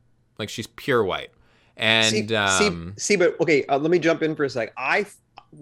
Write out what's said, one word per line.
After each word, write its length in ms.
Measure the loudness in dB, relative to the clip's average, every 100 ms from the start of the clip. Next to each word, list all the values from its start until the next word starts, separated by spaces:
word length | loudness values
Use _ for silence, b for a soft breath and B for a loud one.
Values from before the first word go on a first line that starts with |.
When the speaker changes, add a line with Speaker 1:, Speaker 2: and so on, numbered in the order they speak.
| _ _ _ -12
Speaker 1:
Like, 100 | -10
she's 200 | -10 -12
pure 340 | -10 0 0
white. 280 | 0 -4 -8 _ b b b -4
And, 300 | 2 4 4
Speaker 2:
See, 220 | 2 0
see, 60 | 0
Speaker 1:
um, 580 | 2 2 2 -2 -10 -8
Speaker 2:
see, 200 | 0 2
but, 220 | 2 2
okay, 240 | 2 2 2
uh, 100 | 0
let 120 | 2
me 80 | 2
jump 240 | 2 0
in 140 | -2 -2
for 80 |
a 40 | -4
sec. 220 | -4 -6 -6
I 240 | -2 -2
f-, 160 | -2 -10 _ -20 _ -16